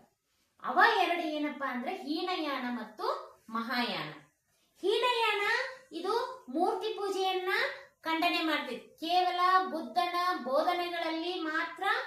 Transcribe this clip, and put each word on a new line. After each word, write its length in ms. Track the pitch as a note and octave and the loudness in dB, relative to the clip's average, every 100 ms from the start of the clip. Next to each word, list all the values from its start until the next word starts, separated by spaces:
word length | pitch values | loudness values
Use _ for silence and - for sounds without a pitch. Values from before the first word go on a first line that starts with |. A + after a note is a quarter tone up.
| - _ _ _ _ _ | -20 _ _ _ _ _
ಅವ 160 | - B3 A4 G#4+ | -2 4 6 6
ಎರಡು 200 | F4 F4 D#4 | 2 0 -2
ಏನಪ್ಪಾ 440 | D4+ D4 C4 C4+ | -2 -4 -4 -4
ಅಂದ್ರ, 180 | B3 C4 | -4 -4
ಹೀನಯಾನ 720 | F#4+ C#4 E4 F#4 F4+ D4+ C4+ B3 | -6 -4 -4 -2 -2 -2 -4 -4
ಮತ್ತು 360 | A#3+ G3+ - G#4+ - - - - | -6 -8 -6 -4 -4 -8 -18 -8
ಮಹಾಯಾನ. 640 | A3+ A3+ B3 A3+ F3+ D3+ D3+ - _ _ _ _ _ | -6 -2 0 0 -2 -6 -10 -18 _ _ _ _ _
ಹೀನಯಾನ 600 | F4 A4+ B4 A#4+ A4 G#4 G4+ A#4 C5 - - | 2 4 4 4 2 2 2 0 -2 -8 -14
ಇದು 220 | D#4 F#4 A4+ B4+ - - | -8 0 0 -2 -8 -6
ಮೂರ್ತಿ 440 | B3+ F#4+ F#4+ G#4+ | 0 2 2 -2
ಪೂಜೆಯನ್ನ 560 | F#4+ G4+ F#4 F#4+ F#4 F#4 G4+ C#5 - - _ | -4 -2 0 0 0 0 0 0 -4 -14 _
ಖಂಡನೆ 400 | D#4+ D#4+ E4+ E4+ | -2 0 2 2
ಮಾಡ್ತೈತಿ, 460 | D#4+ D4 A#3+ A#3 - - | 2 0 -2 -8 -12 -8
ಕೇವಲ 400 | D#4+ F4+ F4+ F4+ F4+ F#4 - | 0 2 2 4 6 6 4
ಬುದ್ಧನ 460 | D#4 - F4 F4 F4 F4+ D#4+ | -2 -4 0 0 0 0 0
ಬೋಧನೆಗಳಲ್ಲಿ 920 | B3 C#4 E4 F4+ F4 E4+ E4 D#4+ F4 | 0 2 2 2 0 -2 -4 -4 -4
ಮಾತ್ರ 500 | F4 D#4+ D#4 E4+ - F#4+ A#4+ | -4 -2 -2 -4 -4 -2 -2